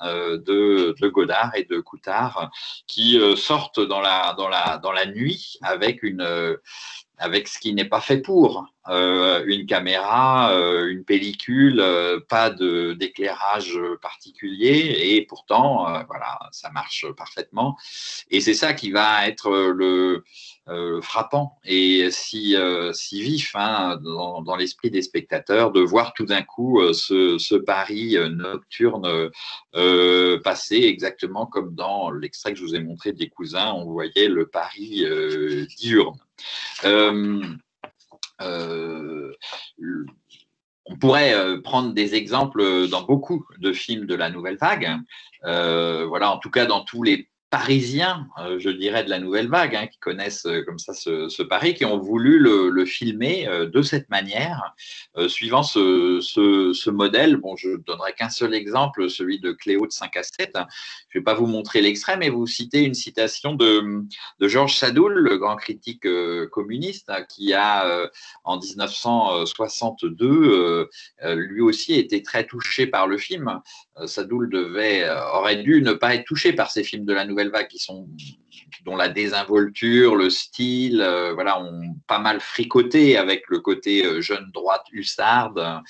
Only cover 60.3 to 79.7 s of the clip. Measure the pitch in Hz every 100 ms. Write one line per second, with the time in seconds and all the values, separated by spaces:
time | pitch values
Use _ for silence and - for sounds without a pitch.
60.3 | - 190 95 87 - - - - - 95
61.3 | 110 117 110 107 113 104 104 - 190 156
62.3 | 120 117 - 120 143 143 139 - - 110
63.3 | - 143 147 113 107 104 104 104 - -
64.3 | - 101 120 139 - 127 123 202 196 156
65.3 | 98 101 107 - 104 - 117 98 90 85
66.3 | 85 80 - 101 120 175 196 - 95 92
67.3 | - 101 98 104 101 92 87 85 - -
68.3 | - 85 90 95 98 101 - 120 120 104
69.3 | 87 85 - 110 - 117 - 85 82 120
70.3 | 156 147 95 87 85 82 - - _ 85
71.3 | 85 87 101 113 107 - 156 - 101 101
72.3 | 117 110 120 - - 127 95 95 101 -
73.3 | 180 127 92 - - _ - 80 - 98
74.3 | 120 120 92 87 95 107 98 85 73 73
75.3 | 85 101 104 117 156 123 110 120 120 -
76.3 | 151 180 143 101 110 101 107 101 98 98
77.3 | 101 104 107 101 - - 95 87 78 71
78.3 | - _ - - - 92 92 90 95 104
79.3 | 101 98 104 101